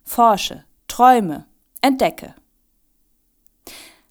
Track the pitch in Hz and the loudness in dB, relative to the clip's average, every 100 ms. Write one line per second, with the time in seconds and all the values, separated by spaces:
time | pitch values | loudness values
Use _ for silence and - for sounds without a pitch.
0 | - - 233 196 - - - _ - - | -10 0 2 2 -4 -12 -20 _ -16 2
1 | 247 254 190 147 - _ _ - 262 262 | 4 4 0 -6 -14 _ _ -4 -2 0
2 | 196 - - - _ _ _ _ _ _ | -2 -4 -16 -20 _ _ _ _ _ _
3 | _ _ _ _ _ _ - - - _ | _ _ _ _ _ _ -20 -20 -20 _
4 | _ | _